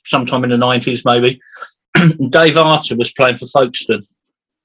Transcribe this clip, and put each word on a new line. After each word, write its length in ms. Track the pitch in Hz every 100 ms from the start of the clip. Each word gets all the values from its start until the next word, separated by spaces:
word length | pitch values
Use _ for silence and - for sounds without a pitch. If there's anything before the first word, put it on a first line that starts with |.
| -
sometime 380 | 139 123 131
in 60 | 127
the 80 | 120
nineties 480 | 123 123 120 120 127
maybe. 340 | 120 123 131 _ - - - _ 165
<clears throat> 340 | 170 156 131
Dave 280 | 165 165 151
Arter 400 | 156 151 - 117
was 160 | 120
playing 220 | - 127 117
for 80 | 120
Folkestone, 580 | 143 127 - - 104 101 _ _ _ _ _